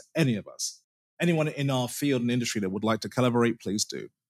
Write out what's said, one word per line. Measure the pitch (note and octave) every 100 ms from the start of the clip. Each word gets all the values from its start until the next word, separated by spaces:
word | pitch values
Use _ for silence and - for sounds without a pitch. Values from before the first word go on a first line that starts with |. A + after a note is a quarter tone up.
| - -
any | C#3 G#2+
of | -
us. | - - - _ _ _ -
Anyone | E3+ E3 D3+
in | C#3+ C#3
our | C3 B2
field | - D3 B2+
and | A#2+
industry | B2 A#2 A2+
that | F#2+
would | G2
like | G#2+ A2
to | G2+
collaborate, | - B2 A#2+ A#2+ -
please | - G#2
do. | - C2 G#1+ _